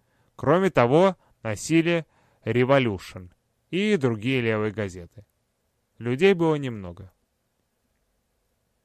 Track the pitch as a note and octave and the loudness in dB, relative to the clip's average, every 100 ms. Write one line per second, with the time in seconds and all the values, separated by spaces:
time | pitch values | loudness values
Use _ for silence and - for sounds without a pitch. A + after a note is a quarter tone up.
0 | _ _ _ - B2 E3+ F#3+ - A#2+ D3+ | _ _ _ -6 0 2 2 2 4 6
1 | F#3+ F3+ _ _ A2+ G#2 - D#3+ E3 E3+ | 4 0 _ _ -10 -8 0 0 2 -2
2 | D#3 _ _ _ - A2+ B2 C#3 B2 F#2+ | -4 _ _ _ -4 0 2 2 2 -4
3 | - - F2+ _ _ _ _ E3+ G#3+ G3+ | -10 -18 -20 _ _ _ _ -4 0 0
4 | C3 A2+ A2+ C3+ A#2 A2 G#2+ G2+ G2+ F2+ | 0 -2 -2 -2 0 -2 -4 -4 -8 -10
5 | F2 - G#2+ _ _ _ _ _ _ - | -18 -20 -20 _ _ _ _ _ _ -10
6 | A2+ B2+ F#3+ F#3+ E3 D3+ C3+ A2+ F#2 E2+ | -6 2 4 4 2 0 -4 -10 -12 -14
7 | F#2 _ _ _ _ _ _ _ _ _ | -20 _ _ _ _ _ _ _ _ _
8 | _ _ _ _ _ _ _ _ | _ _ _ _ _ _ _ _